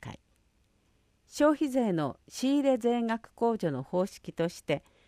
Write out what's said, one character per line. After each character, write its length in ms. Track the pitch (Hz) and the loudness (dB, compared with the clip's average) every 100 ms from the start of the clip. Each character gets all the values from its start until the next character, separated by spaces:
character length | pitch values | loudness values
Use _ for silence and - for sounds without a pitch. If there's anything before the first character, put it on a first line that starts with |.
会。 180 | - - _ _ _ _ _ _ _ _ _ _ _ | -16 -18 _ _ _ _ _ _ _ _ _ _ _
消 240 | - 294 | 2 4
費 160 | 294 294 | 4 0
税 240 | 254 226 | 0 0
の 260 | 170 143 - _ | 0 -2 -4 _
仕 280 | - 254 285 | -4 0 2
入 60 | |
れ 140 | 277 254 | 2 2
税 240 | 233 240 | 2 0
額 280 | 226 226 - - | -2 -4 -8 -2
控 200 | 233 226 | -2 0
除 140 | 170 | -2
の 140 | 131 | -4
方 220 | 139 180 190 | -4 -2 -4
式 260 | - - | -6 -14
と 160 | - 170 | -4 -4
し 120 | - | -4
て、 220 | - 139 _ _ | -6 -6 _ _